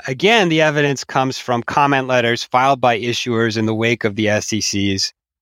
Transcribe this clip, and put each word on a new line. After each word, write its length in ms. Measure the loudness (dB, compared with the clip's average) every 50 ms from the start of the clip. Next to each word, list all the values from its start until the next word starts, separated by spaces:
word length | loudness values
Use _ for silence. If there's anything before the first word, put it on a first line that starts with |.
| -8
again, 440 | -10 -6 0 2 4 4 4 4 4
the 100 | 2 2
evidence 420 | 2 2 2 0 0 0 -2 -4
comes 340 | -8 -4 -2 0 0 0 -4
from 280 | -6 -4 -2 -2 -2 -2
comment 420 | -2 0 2 2 2 2 0 0
letters 380 | 0 0 2 2 2 -2 -2 -4
filed 360 | -2 0 2 2 2 2 2
by 200 | 2 2 2 2
issuers 560 | -2 -4 -4 -4 -4 -2 0 0 0 0 0
in 100 | 0 0
the 80 | 0 0
wake 300 | 0 0 0 0 0 -2
of 100 | -4 -2
the 140 | 0 0 0
S 240 | 0 -2 -2 -4
E 80 | -4 -4
C's 520 | -4 -4 -2 -2 -2 0 0 -2 -4 -6 -8 _ _ _ _ _